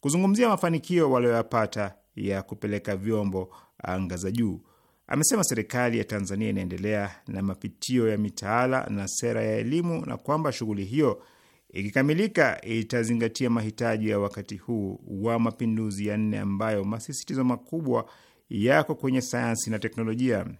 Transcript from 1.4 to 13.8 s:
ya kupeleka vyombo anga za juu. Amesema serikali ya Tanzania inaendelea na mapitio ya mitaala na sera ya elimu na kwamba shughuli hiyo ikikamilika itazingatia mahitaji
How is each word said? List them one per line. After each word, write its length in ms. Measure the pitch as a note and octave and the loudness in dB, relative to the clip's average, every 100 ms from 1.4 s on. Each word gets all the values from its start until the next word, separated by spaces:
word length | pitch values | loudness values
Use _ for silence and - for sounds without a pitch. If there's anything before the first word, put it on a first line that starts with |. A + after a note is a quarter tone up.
| A2+ A#2+ G#2+ - G2+ - _ - | 2 0 0 0 -4 -6 _ -6
ya 280 | G2 G2 | -2 -2
kupeleka 520 | F#2 G#2 G#2 G2+ G2+ G2 | -4 -8 -4 -4 -4 -4
vyombo 600 | G2+ A2 G2+ F#2+ F#2 - - _ | 0 0 0 -2 -6 -12 -20 _
anga 340 | - F#2 F#2+ F2+ | -6 -4 -2 -4
za 140 | F#2+ | -2
juu. 300 | A2+ A2+ E2+ - _ _ _ - | 0 0 -2 -10 _ _ _ -4
Amesema 360 | C3+ D#3 A3 | 0 2 2
serikali 540 | F3+ A#2 G#2 B2 B2 A2+ | 2 0 -2 0 2 0
ya 60 | |
Tanzania 460 | G#2 G#2+ F#2+ G2 A2 | -2 -4 -2 -2 0
inaendelea 680 | - F#2 F#2 G2+ G#2 G2+ - - | 0 -2 -4 -2 0 -2 -8 -10
na 140 | G2 | -4
mapitio 680 | G2 F#2 - - - B2+ A2+ | -2 -2 -8 -10 0 2 4
ya 80 | G#2 | 2
mitaala 680 | G#2 - G2 A2+ B2+ C3 - | -2 -2 -2 2 2 0 -2
na 180 | G2+ G2 | -4 -4
sera 360 | - A#2+ A2+ | -2 -2 0
ya 120 | A2 A2 | 0 0
elimu 480 | A2+ D#3 F3 E3 D#3 | 0 0 0 -2 -4
na 120 | B2 | -8
kwamba 340 | - D3+ D#3 | -2 -2 0
shughuli 340 | B2 A2 G#2 G2 | -2 -4 -4 -2
hiyo 360 | C3 C#3+ G2+ - _ _ _ _ | 2 2 2 -6 _ _ _ _
ikikamilika 880 | - G2+ B2+ C#3 D#3 G#3+ G#3+ C#3 - - | -8 -4 0 2 2 2 4 2 2 -4
itazingatia 840 | A2+ A2+ B2 A2+ A#2 A#2 - B2+ | -4 0 -2 0 2 0 0 0
mahitaji 600 | A#2 A2 G#2+ | 0 -2 -2